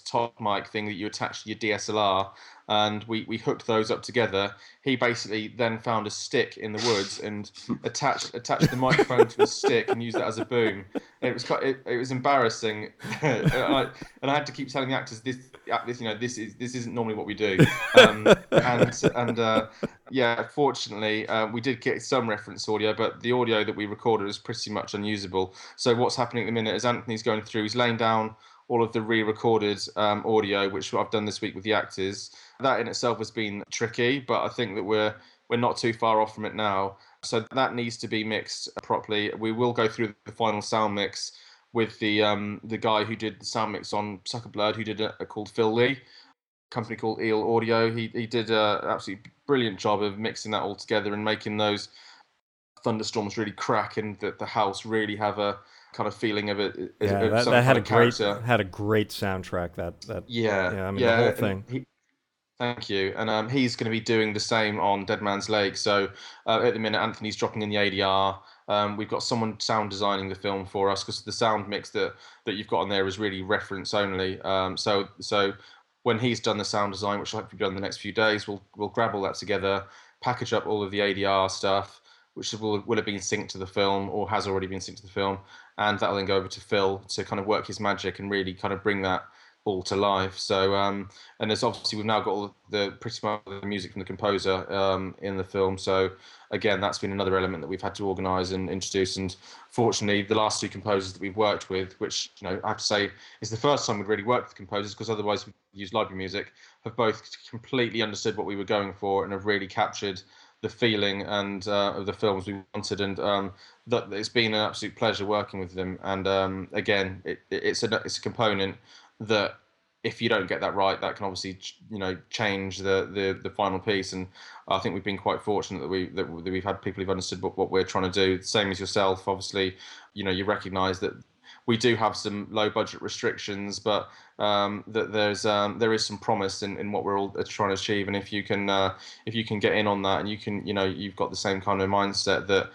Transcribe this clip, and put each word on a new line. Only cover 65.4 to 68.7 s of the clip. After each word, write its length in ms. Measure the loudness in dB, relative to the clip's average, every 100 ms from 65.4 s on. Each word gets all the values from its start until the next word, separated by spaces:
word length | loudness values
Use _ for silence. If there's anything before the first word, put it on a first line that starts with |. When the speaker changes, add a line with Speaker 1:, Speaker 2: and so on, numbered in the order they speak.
| 0
Speaker 1:
Lake. 280 | 2 2 0
So, 320 | 2 2 2 -4 -18 -10 0
uh, 140 | 2
at 120 | 4
the 40 | 2
minute, 200 | 0 0
Anthony's 380 | 0 -2 -6 -2
dropping 260 | -2 -2
in 80 | -2
the 60 | 2
A 140 | 2
D 120 | 2
R. 380 | 2 4 2 0 -10 -20
Um, 300 | 0